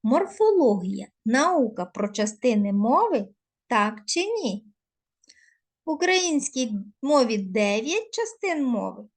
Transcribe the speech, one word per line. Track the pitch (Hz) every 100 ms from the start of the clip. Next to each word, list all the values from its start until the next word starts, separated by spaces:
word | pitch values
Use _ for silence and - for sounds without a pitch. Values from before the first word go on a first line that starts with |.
Морфологія — | 220 285 381 - 427 392 269 202 185 196 202 _
наука | 220 247 320 349 233 - 180
про | - 202
частини | 202 214 - 254 214 202
мови, | 202 214 302 453 294 202 _ _ _ _
так | 220 220 220 -
чи | 330
ні? | 392 453 294 196 - _ _ _ _ _ _ _ _ _ _ _
В | -
українській | 311 359 370 359 294 - 254 247 208 196 _
мові | 269 294 240 214
дев'ять | 190 185 208 208 254 392 440
частин | - 440 - 392 320
мови | 269 226 190 190 214